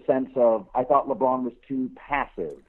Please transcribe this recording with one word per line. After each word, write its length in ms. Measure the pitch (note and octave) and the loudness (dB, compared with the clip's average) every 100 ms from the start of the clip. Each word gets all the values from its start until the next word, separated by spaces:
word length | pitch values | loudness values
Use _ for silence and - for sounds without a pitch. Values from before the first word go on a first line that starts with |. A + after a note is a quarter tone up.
| - | -2
sense 240 | C3 C3 C3 | -2 0 2
of, 320 | A#2+ C#3 G2 | 4 4 -2
I 100 | B2 | -4
thought 240 | B2+ C#3 C3 | 2 2 2
LeBron 360 | A#2 C3 B2+ | -2 0 0
was 100 | B2 A#2+ - | -4 -8 -8
too 240 | C3+ B2+ - | -6 -6 -8
passive. 640 | - C#3+ B2 - E2 - | -6 -4 -4 -8 -10 -10